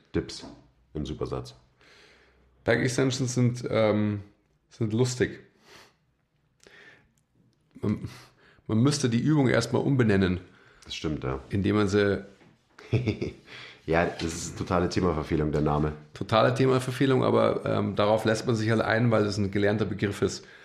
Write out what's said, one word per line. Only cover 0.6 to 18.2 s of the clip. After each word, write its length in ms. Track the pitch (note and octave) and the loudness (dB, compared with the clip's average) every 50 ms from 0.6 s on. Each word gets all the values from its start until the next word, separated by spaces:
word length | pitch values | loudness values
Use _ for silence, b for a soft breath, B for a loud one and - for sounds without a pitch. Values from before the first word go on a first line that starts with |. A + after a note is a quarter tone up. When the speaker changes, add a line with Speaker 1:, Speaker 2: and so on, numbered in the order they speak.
| - _ _ _ _ _ _ | -20 _ _ _ _ _ _
Speaker 1:
im 120 | D#2 D2 | -10 -8
Supersatz. 500 | C2 D2 - C2 B1+ C2 C2 B1+ - - - _ _ b b b b b b b b b b b b b b b b _ _ _ | -8 -6 -8 -8 -8 -6 -8 -10 -12 -18 -20 _ _ b b b b b b b b b b b b b b b b _ _ _
Speaker 2:
Back 160 | - A#2+ B2 | 0 2 2
Extensions 540 | B2+ C3 B2 - C3+ C3+ B2+ - C3 A#2+ - | 2 -2 0 0 0 0 0 -2 -4 -2 0
sind, 320 | B2+ B2 A#2+ A#2+ B2 - - | 2 2 2 0 -2 -6 -2
ähm, 520 | A#2+ A2+ A2 G#2+ G#2 G#2 G#2 G#2 G#2 G2+ F#2+ - _ _ _ _ _ _ _ _ | 0 2 2 2 2 2 0 0 -2 -4 -8 -12 _ _ _ _ _ _ _ _
sind 240 | - - A#2+ G#2+ G#2 | -8 -6 -4 -2 0
lustig. 480 | A2+ B2+ B2 - - G2+ E2 - - - - _ B B B B B B B B B _ _ _ _ _ _ _ _ _ _ _ _ B B B B B B B B B B _ _ _ _ _ _ _ _ _ _ _ _ _ - | 0 0 0 0 -2 -2 -2 -2 -8 -16 -20 _ B B B B B B B B B _ _ _ _ _ _ _ _ _ _ _ _ B B B B B B B B B B _ _ _ _ _ _ _ _ _ _ _ _ _ -6
Man, 260 | - G#2+ G#2 - - B B B B B B B B B B B B | -4 -2 -2 -2 -6 B B B B B B B B B B B B
man 120 | - G#2+ A2 | -2 2 4
müsste 320 | A#2+ C#3 D3 D3 - A#2+ | 4 4 2 2 0 0
die 100 | A2 A#2+ | 0 2
Übung 300 | B2 C#3+ D#3 D3+ C3+ A#2+ | 2 2 2 4 4 4
erstmal 320 | B2+ A#2 A#2 - - A2+ | 4 2 2 0 0 0
umbenennen. 580 | - - C#3+ B2+ A#2+ G#2+ G2+ G2 F#2+ F2+ F#2 F2 - b b b b b b b b | 2 2 2 2 4 4 4 4 4 2 2 -2 -6 b b b b b b b b
Speaker 1:
Das 100 | - - | -16 -14
stimmt, 300 | - - E2 D2+ C2+ B1 | -8 -6 -6 -6 -4 -4
ja. 160 | C2 C2 - - - | -6 -6 -6 -8 -6
Speaker 2:
Indem 260 | - G2+ F#2 G2 G2+ | -4 -2 0 2 2
man 140 | G#2+ G#2+ F#2+ | 2 2 2
sie 340 | G2 G#2 G2+ G2+ G2 - - - - _ - - _ _ _ _ _ - - - | 2 2 2 2 0 -2 -4 -10 -18 _ -20 -20 _ _ _ _ _ -20 -8 -2
Speaker 1:
<laughs> 440 | - A#2+ - A2+ G2+ - - D2 - - B B B B B B B B B - | -2 0 0 0 -2 -4 -6 -8 -10 -12 B B B B B B B B B 0
Ja, 160 | D#2+ E2 F2 | 2 2 2
das 300 | E2+ - - E2+ E2 E2 | 2 -2 -4 -6 -6 -6
ist 220 | E2+ E2+ - - - | -6 -8 -10 -8 -8
totale 300 | - - F#2+ F2 F2+ E2+ | -4 -2 0 0 0 0
Themaverfehlung, 640 | - G#2 F2+ F2 E2 D2+ D2+ - E2+ D2+ D2+ D2+ | 0 0 0 2 0 0 -2 -2 -2 0 0 0
der 100 | D2+ D2+ | 0 0
Name. 320 | D2+ D2+ D2 D2+ D#2 D2+ D2 - - - - | 0 2 2 0 0 -2 -4 -6 -14 -20 -12
Speaker 2:
Totale 400 | - - - A#2 A2 A#2 B2+ B2 | -12 -6 0 2 4 4 4 2
Themaverfehlung, 680 | - C3+ C3 C3 C3 B2 - A#2+ - C#3+ C3 C3 B2+ A#2 | 2 2 2 2 0 0 -4 -2 0 0 2 2 2 2
aber, 420 | A2 A2 A2+ A2 A2 - - - | 2 2 4 2 2 2 0 -2
ähm, 300 | G#2+ G#2+ G#2+ G#2 G#2 G2 | -2 -2 -2 -2 -2 0
darauf 280 | G2+ G#2 G#2 A2 A2 | 0 2 2 2 2